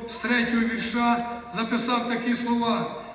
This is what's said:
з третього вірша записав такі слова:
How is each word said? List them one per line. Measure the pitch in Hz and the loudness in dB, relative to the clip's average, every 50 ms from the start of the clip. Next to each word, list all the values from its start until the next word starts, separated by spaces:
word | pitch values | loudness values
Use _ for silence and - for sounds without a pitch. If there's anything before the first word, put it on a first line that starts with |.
| - | -6
з | - - | -8 -8
третього | - 226 240 247 240 233 240 233 233 | -4 0 2 2 2 2 2 2 2
вірша | 226 233 233 220 - - 233 240 240 240 240 240 - - - - - - - | 2 2 0 -2 -2 -2 0 2 4 4 4 2 0 -4 -6 -8 -8 -6 -4
записав | 220 226 226 247 226 - 254 247 233 233 240 | -4 -2 0 0 0 0 0 0 0 0 0
такі | 233 226 - 247 233 | -2 -2 0 0 0
слова: | 240 240 233 240 233 233 233 226 - - - - - - - | 0 0 0 0 2 2 2 2 0 0 -4 -6 -10 -12 -12